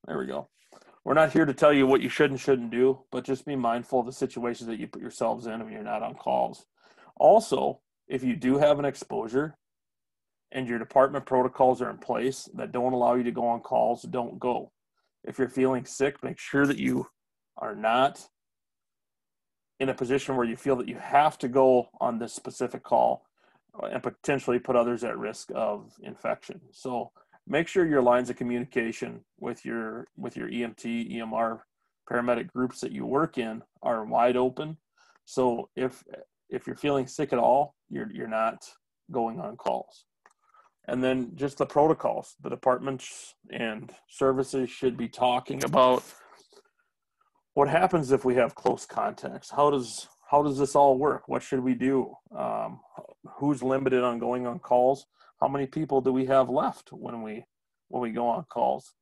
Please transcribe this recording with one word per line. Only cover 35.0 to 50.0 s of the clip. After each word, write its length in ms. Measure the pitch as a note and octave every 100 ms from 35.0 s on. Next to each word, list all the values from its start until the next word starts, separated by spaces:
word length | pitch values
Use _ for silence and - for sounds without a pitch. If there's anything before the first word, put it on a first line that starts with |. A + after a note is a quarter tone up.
| _ _
So 460 | _ - B2+ A#2+ - -
if, 260 | B2+ - - - - _ _
if 180 | B2+ -
you're 100 | C3+
feeling 300 | D3 C#3 C3
sick 260 | - D3
at 60 | B2+
all, 360 | A#2+ C3 D3 _ _
you're, 220 | - A2
you're 140 | - A2+
not 400 | A2 A2+ - - _ _ _ _
going 280 | A#2+ A#2 A#2
on 160 | G#2 A#2+
calls. 480 | - B1 - - _ _ _ _ _ _ _ _ -
And 160 | B2+
then 260 | B2+ C3 A#2+ E3+
just 220 | C#3+ -
the 80 | C3+
protocols, 680 | D3 D#3 D#3+ B2 A2 - _
the 80 | C#3
departments 840 | B2 C3 B2+ C3+ C3 - - - _ _
and 400 | - A2+ A2 - - _
services 600 | - C3+ C3 C3 C3+ B2
should 280 | - C3 B2
be 120 | A2+
talking 540 | - B2+ B2 - C3+
about 400 | C3+ C3+ B2+ B2+ - - - - _ - _ _ _ _ _ _ _ _ _
what 140 | - C#3+
happens 420 | D#3+ F#3 E3+ C3
if 140 | C3
we 100 | B2+
have 200 | B2 A#2 -
close 300 | A#2+ B2 -
contacts. 640 | A2+ A2 - - - -
How 200 | - D3
does, 380 | C#3+ A#2 -